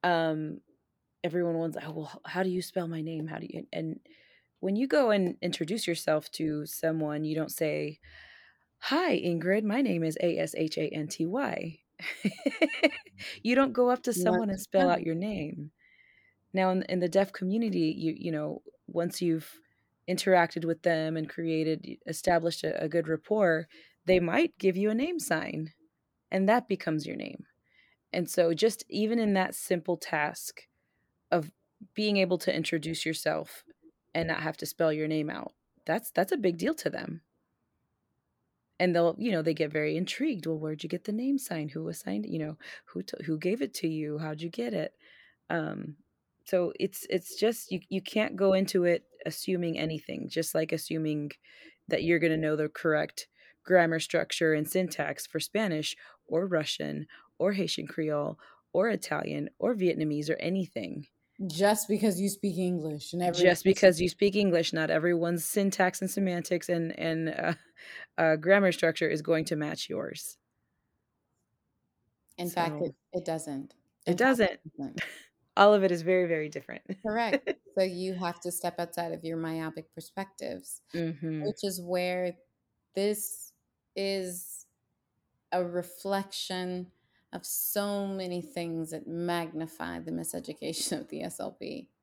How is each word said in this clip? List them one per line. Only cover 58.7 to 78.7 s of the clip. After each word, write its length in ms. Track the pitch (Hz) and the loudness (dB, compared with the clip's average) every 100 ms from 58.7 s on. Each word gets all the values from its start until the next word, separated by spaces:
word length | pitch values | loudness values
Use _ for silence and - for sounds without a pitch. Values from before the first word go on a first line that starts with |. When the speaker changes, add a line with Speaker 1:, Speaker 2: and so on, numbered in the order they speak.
Speaker 1:
or 160 | 175 220 | 2 2
Italian 600 | 208 - 151 - 147 147 _ | 0 -2 -4 -2 -4 -6 _
or 160 | 226 226 | -2 2
Vietnamese 520 | 180 156 156 147 147 | 2 2 0 0 -2
or 60 | - | -2
anything. 680 | 170 190 175 - 101 - 147 _ _ - 190 | 0 -2 -2 -6 -8 -10 -12 _ _ -8 -8
Speaker 2:
Just 400 | 156 202 214 - | 2 4 4 2
because 320 | 208 214 180 | 2 2 2
you 100 | 196 | -2
speak 280 | 196 202 170 | -2 -2 0
English 560 | 180 180 156 151 - | 0 0 -2 -6 -6
and 100 | 175 | -2
every 180 | 175 175 | 0 6
Speaker 1:
Just 220 | 180 175 | 6 6
because 380 | 185 190 196 160 | 4 8 8 8
you 80 | 180 | 0
speak 260 | - 202 196 | 4 2 4
English, 380 | 202 170 165 | 4 4 2
not 160 | 165 160 | 0 2
everyone's 560 | 160 170 170 170 170 - | 2 4 2 2 0 0
syntax 560 | - 196 - 185 185 | 2 2 4 2 2
and 80 | 190 | -4
semantics 600 | - 190 175 170 175 - | 0 0 0 0 -2 0
and, 280 | 170 165 - | -2 -2 -2
and, 300 | 165 160 160 | -2 0 -2
uh, 240 | - - 165 _ - - - - - | -2 -2 -4 _ -20 -18 -18 -14 2
uh, 180 | 165 156 | 4 4
grammar 360 | 160 196 190 | 6 6 6
structure 380 | 160 165 160 160 | 4 2 2 0
is 120 | 151 | 0
going 220 | 151 160 160 | 2 0 2
to 100 | 156 | -2
match 340 | 151 156 - | -2 -6 -6
yours. 480 | - - - - - _ _ _ _ _ _ _ _ _ _ _ _ _ _ _ _ _ _ _ - | -6 -6 -8 -12 -14 _ _ _ _ _ _ _ _ _ _ _ _ _ _ _ _ _ _ _ -6
Speaker 2:
In 120 | 175 | -4
fact, 260 | 175 165 151 | 0 0 0
Speaker 1:
So 60 | 160 | -4
Speaker 2:
it, 100 | - _ | -6 _
it 120 | 180 170 | -6 -4
doesn't. 480 | 160 156 139 - _ _ _ - | -4 -4 -8 -8 _ _ _ -2
Speaker 1:
It 60 | |
Speaker 2:
In 60 | 175 | 4
fact, 220 | 254 254 | 4 6
Speaker 1:
doesn't. 120 | 196 | 2
Speaker 2:
it 260 | - 160 - | 0 -16 -10
doesn't. 240 | 139 - - | -8 -6 -8
Speaker 1:
<laughs> 520 | - - _ _ - | -10 -20 _ _ 8
All 160 | 202 | 8
of 100 | 208 | 10
it 80 | 190 | 6
is 100 | 175 | 2
very, 240 | 165 185 175 | 4 4 4
very 200 | 160 151 | 0 -2
different. 360 | 151 - - - | -8 -12 -16 -10
<laughs> 120 | 190 220 | -6 -2
Speaker 2:
Correct. 480 | 214 233 277 - - - - | -2 0 0 -2 -6 -4 0
So 60 | |
you 300 | 190 175 185 | 0 0 -4
have 260 | 180 180 175 | -2 -4 -4
to 100 | 180 | -6
step 280 | 175 175 | -4 -4